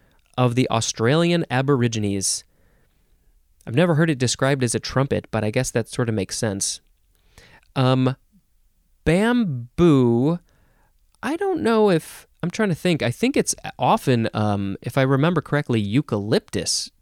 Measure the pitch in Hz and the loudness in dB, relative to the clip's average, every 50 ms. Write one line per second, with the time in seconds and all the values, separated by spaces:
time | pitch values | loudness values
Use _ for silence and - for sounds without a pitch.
0 | _ _ _ _ _ _ _ 131 127 123 120 127 131 - 110 113 - - - - | _ _ _ _ _ _ _ 0 0 2 2 2 0 2 0 -2 -2 -2 -2 0
1 | 113 120 147 165 170 170 175 170 - - 127 127 135 139 143 123 120 117 113 110 | 2 2 4 4 2 2 2 0 -2 -2 -2 0 2 2 2 2 2 0 0 0
2 | 104 101 98 98 92 - - - - _ _ _ _ _ _ _ _ _ _ _ | -2 -2 -2 -2 -2 -4 -4 -6 -8 _ _ _ _ _ _ _ _ _ _ _
3 | _ _ _ _ _ _ _ _ _ _ _ _ - 113 113 143 180 175 156 143 | _ _ _ _ _ _ _ _ _ _ _ _ -10 -4 0 2 2 4 4 2
4 | 170 165 147 123 127 117 - - 131 135 143 135 123 113 - 107 - - - 131 | 2 2 0 0 0 -2 0 0 0 0 0 0 0 -2 -2 -4 -4 -2 -2 -2
5 | 139 - 104 98 - - - 110 107 110 - 127 127 - - 120 110 - - - | 0 0 -2 -4 -4 -4 -4 -2 -2 -2 -2 -2 -2 -2 -2 -4 -4 -4 -4 -4
6 | 123 117 110 101 92 - - - 123 107 95 98 - - - - _ _ _ _ | -2 -2 -2 -2 -4 -4 -4 -4 -4 -2 -2 -2 -4 -6 -6 -8 _ _ _ _
7 | _ _ _ _ _ _ _ - - - - - _ _ - 139 127 127 131 131 | _ _ _ _ _ _ _ -20 -20 -20 -20 -20 _ _ -2 0 2 2 4 2
8 | 131 127 131 - _ _ _ _ _ _ _ _ _ _ _ _ _ _ _ _ | 2 0 -2 -4 _ _ _ _ _ _ _ _ _ _ _ _ _ _ _ _
9 | - 151 165 190 214 233 247 247 226 170 135 120 120 - _ - 175 170 143 135 | 0 2 2 2 2 2 2 0 0 -2 -4 -6 -8 -6 _ 2 4 6 6 6
10 | 123 120 117 117 131 156 170 175 _ _ _ _ _ _ _ _ _ _ _ _ | 4 4 2 2 2 0 -2 -4 _ _ _ _ _ _ _ _ _ _ _ _
11 | _ _ _ _ - 254 320 339 403 392 359 - 202 226 226 220 214 202 175 156 | _ _ _ _ -8 -6 -4 -4 -2 -4 -2 -2 0 2 2 4 4 4 2 2
12 | - - - - - _ _ _ - 175 - - 214 196 156 - - 180 165 135 | -2 -6 -16 -20 -20 _ _ _ -8 -6 -4 -2 -2 -2 -2 -2 0 0 0 0
13 | 104 120 - - 226 262 - 262 - - - - - 98 - - 123 147 - - | 0 -2 -2 0 -2 0 0 0 0 -2 -4 -8 -10 -14 -6 -2 0 2 2 2
14 | - 143 123 117 113 - - 110 107 104 101 101 98 98 98 - - 120 - 143 | 2 2 0 2 0 -2 -2 -2 -2 0 -2 -2 -4 -6 -8 -8 -10 -4 -2 0
15 | 131 131 139 131 147 170 180 151 - - 151 147 147 - 120 113 104 98 107 139 | 0 2 2 2 2 0 0 -2 -4 -2 -4 -4 -2 0 0 0 0 0 -2 -2
16 | - - 113 104 101 107 139 220 - _ - 92 85 - - - - - _ _ | -2 -2 -4 -4 -2 -2 -2 -2 -2 _ -6 -6 -4 -4 -4 -6 -6 -10 _ _